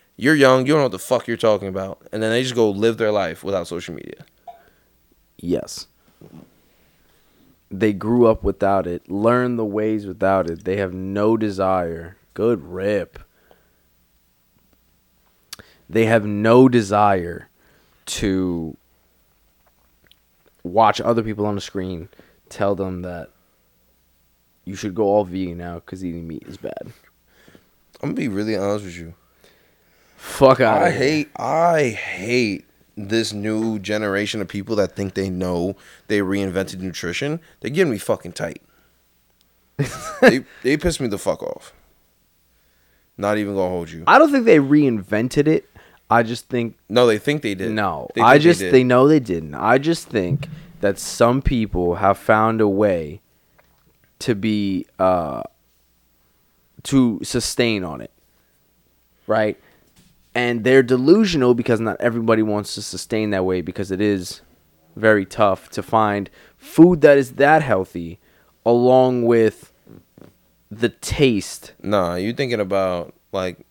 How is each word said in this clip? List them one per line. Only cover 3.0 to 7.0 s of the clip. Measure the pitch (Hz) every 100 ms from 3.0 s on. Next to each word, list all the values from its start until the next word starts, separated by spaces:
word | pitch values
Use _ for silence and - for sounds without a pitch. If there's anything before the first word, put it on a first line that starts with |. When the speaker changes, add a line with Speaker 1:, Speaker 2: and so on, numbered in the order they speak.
| 107
Speaker 1:
life | 104 87 82
without | 92 95 87
social | 87 87 78
media. | 50 - - _ - - _ _ _ _ _ _ _ _
Speaker 2:
Yes. | 87 76 - - - _ _ _ - 80 - _ _ _ _ _